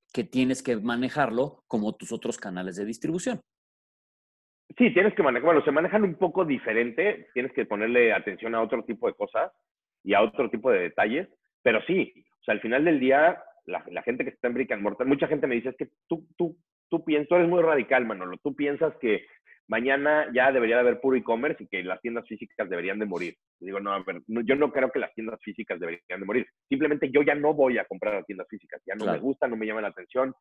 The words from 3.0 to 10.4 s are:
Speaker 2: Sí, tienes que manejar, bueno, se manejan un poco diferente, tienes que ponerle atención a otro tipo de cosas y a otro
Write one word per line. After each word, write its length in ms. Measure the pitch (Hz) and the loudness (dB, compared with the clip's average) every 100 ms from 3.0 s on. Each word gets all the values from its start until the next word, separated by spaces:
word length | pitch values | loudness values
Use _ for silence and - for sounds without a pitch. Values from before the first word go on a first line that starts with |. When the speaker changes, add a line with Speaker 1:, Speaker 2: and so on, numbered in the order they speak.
| 151 165 254 233 - _ _ _ _ _ _ _ _ _ _ _ - - | -4 -4 -4 -6 -8 _ _ _ _ _ _ _ _ _ _ _ -8 2
Speaker 2:
Sí, 140 | 240 | 4
tienes 200 | 175 202 | 6 4
que 80 | 208 | 4
manejar, 220 | 156 123 | 2 4
bueno, 200 | 147 160 | 4 4
se 60 | 151 | 4
manejan 340 | 143 170 202 | 2 2 2
un 100 | 202 | 0
poco 300 | 160 180 175 | 0 0 0
diferente, 840 | 175 131 - 110 120 117 190 202 - | 0 0 0 0 0 0 -2 -2 -6
tienes 180 | - 127 | -6 -4
que 140 | - 113 | -4 -4
ponerle 460 | 101 110 120 117 | -2 2 4 6
atención 420 | 98 104 92 113 | 4 -2 -6 -4
a 80 | 113 | -2
otro 200 | 113 117 | 0 -2
tipo 220 | 110 110 117 | -4 -4 -4
de 60 | |
cosas 380 | - 101 110 170 - _ _ _ _ | -2 -4 -2 -4 -6 _ _ _ _
y 120 | 95 | 2
a 80 | 98 | 4
otro 260 | 113 - | 4 2